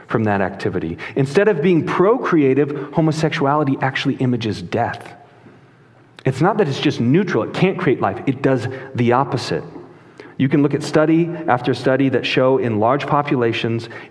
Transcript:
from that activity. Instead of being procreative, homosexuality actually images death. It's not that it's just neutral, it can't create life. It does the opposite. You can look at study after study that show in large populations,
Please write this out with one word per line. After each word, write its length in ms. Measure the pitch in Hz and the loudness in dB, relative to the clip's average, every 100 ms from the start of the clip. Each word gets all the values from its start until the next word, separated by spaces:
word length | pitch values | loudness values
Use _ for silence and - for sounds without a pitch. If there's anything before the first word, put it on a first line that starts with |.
| - | -4
from 160 | 123 | 0
that 160 | 107 98 | 2 0
activity. 580 | 92 95 104 90 - - - | 0 -2 -4 -4 -6 -8 -6
Instead 340 | - 139 202 208 | -2 2 2 2
of 140 | 170 | 2
being 240 | 180 165 - | 2 2 2
procreative, 1080 | - 190 240 - 165 135 131 143 147 - | 2 2 2 2 2 4 2 0 -4 -6
homosexuality 840 | - 160 - 156 - 139 147 139 131 | 0 0 0 -2 0 0 2 0 0
actually 340 | 131 - 143 123 | -2 -2 -2 0
images 440 | 127 120 110 90 | 0 0 -2 -6
death. 540 | 87 113 110 - - - - - - - - _ _ - - - | -4 -4 -4 -6 -14 -20 -20 -20 -20 -20 -20 _ _ -20 -20 -6
It's 160 | 135 127 | -4 2
not 180 | 175 214 | 2 4
that 100 | 165 | 0
it's 120 | 131 | 0
just 200 | 151 - | -2 0
neutral, 420 | 117 165 196 120 | 2 2 2 -2
it 100 | 87 | -2
can't 240 | - 185 170 | 0 0 0
create 220 | 156 - | 0 0
life. 220 | 110 - - | 0 -2 -4
It 160 | 123 | -2
does 240 | 139 131 110 - - | 0 0 -2 -8 -8
the 180 | 117 117 | -2 2
opposite. 500 | 123 139 123 - 82 - - - - - - - - | 2 0 -4 -4 -6 -8 -16 -20 -20 -20 -20 -12 -2
You 120 | - | 0
can 140 | 151 | 2
look 120 | 143 | 2
at 80 | - | 0
study 460 | - 160 156 165 165 | 0 2 4 2 2
after 440 | 165 - 123 - | -2 0 0 0
study 340 | 120 139 131 135 | -2 0 2 2
that 160 | 120 - | 0 0
show 320 | 143 131 131 | 2 2 2
in 220 | 117 107 | 0 2
large 260 | 110 143 143 | 2 2 0
populations, 840 | 143 139 139 117 113 117 113 110 - - | 0 0 0 0 0 -2 -4 -6 -14 -4